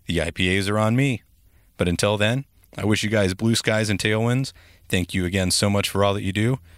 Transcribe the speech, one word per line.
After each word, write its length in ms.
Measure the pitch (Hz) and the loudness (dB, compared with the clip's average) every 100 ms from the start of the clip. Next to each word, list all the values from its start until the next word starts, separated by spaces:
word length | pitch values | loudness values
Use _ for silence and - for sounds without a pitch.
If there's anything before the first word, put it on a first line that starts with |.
| - | -6
the 160 | 82 | -4
I 100 | 80 | -2
P 260 | - 92 98 | 0 0 0
As 100 | 98 | 0
are 120 | 107 | 0
on 160 | 110 123 | 0 2
me. 280 | 139 110 _ _ _ _ _ - | 0 -2 _ _ _ _ _ -4
But 100 | 90 | -2
until 300 | 87 104 107 | 0 0 2
then, 280 | 107 131 - _ _ - | 0 -2 -6 _ _ -4
I 80 | 104 | 0
wish 180 | 104 | 0
you 60 | 104 | 0
guys 240 | 107 95 | 2 0
blue 220 | 92 113 110 | 0 0 0
skies 340 | 120 110 107 | 0 0 0
and 100 | 95 | 0
tailwinds. 520 | 110 110 117 127 135 - - - - | 0 0 0 0 -4 -10 -20 -18 -4
Thank 240 | 92 87 | -2 -2
you 120 | 95 90 | -2 0
again 260 | 98 90 | 0 0
so 180 | - 104 | 0 2
much 200 | 101 - | 0 0
for 140 | 98 | 2
all 100 | 101 | 2
that 100 | 101 | 0
you 100 | 98 | -2
do. 260 | 98 117 135 - | -2 0 -2 -8